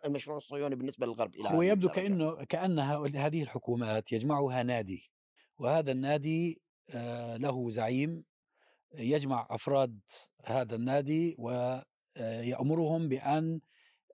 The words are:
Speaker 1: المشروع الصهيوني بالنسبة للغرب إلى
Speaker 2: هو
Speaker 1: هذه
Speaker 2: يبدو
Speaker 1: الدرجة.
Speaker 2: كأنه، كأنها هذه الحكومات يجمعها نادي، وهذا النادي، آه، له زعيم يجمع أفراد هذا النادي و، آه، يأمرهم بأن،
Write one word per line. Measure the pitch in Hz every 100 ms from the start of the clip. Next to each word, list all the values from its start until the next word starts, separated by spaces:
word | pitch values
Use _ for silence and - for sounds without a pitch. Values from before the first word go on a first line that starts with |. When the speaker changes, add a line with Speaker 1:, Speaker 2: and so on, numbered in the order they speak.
| 147
Speaker 1:
المشروع | 143 143 147
الصهيوني | - 143 143 127
بالنسبة | 131 127 120
للغرب | 113 104 -
إلى | 104
Speaker 2:
هو | 160
Speaker 1:
هذه | 180
Speaker 2:
يبدو | 208 180
Speaker 1:
الدرجة. | 190 196
Speaker 2:
كأنه، | 185 156 160
كأنها | - 170 185 160 139 151 143 143
هذه | 147 165
الحكومات | 139 127 - 120 113 110 -
يجمعها | 113 135 147 139 127
نادي، | 123 117 98 90 - _ _ _ _ -
وهذا | 123 160 143
النادي، | 131 139 151 151 160 170 - _ _ -
آه، | 120 120 120 117 117
له | 139 127 120
زعيم | 110 110 127 151 165 - _ _ _ _ _ _
يجمع | 160 117 151 139 123 -
أفراد | 113 - 139 127 104 - - - _ -
هذا | 127 113 113
النادي | 123 143 139 156 170 151
و، | 117 123 123 127 - _ _ -
آه، | 113 113
يأمرهم | 120 127 135 165 156 165 160
بأن، | 131 135 156 160 160 - _ _ _ _